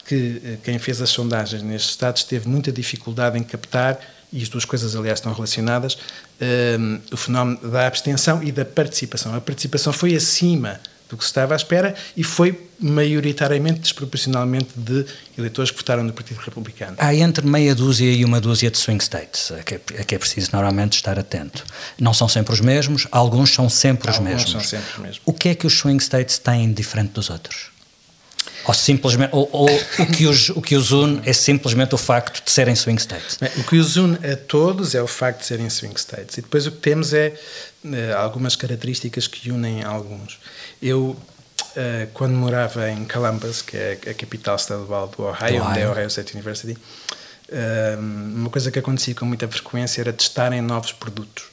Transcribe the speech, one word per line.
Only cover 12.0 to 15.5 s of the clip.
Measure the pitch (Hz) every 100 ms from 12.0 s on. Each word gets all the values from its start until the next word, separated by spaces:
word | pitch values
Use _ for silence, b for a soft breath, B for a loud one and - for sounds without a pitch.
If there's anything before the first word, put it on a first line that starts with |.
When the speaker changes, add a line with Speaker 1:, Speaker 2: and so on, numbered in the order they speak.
| B -
Speaker 1:
e |
foi | 160 - 175 175 - -
maioritariamente, | 156 151 147 151 143 139 143 143 160 165
desproporcionalmente, | - - 135 135 131 127 123 131 120 123
de | 113 135 139 B B -
eleitores | 117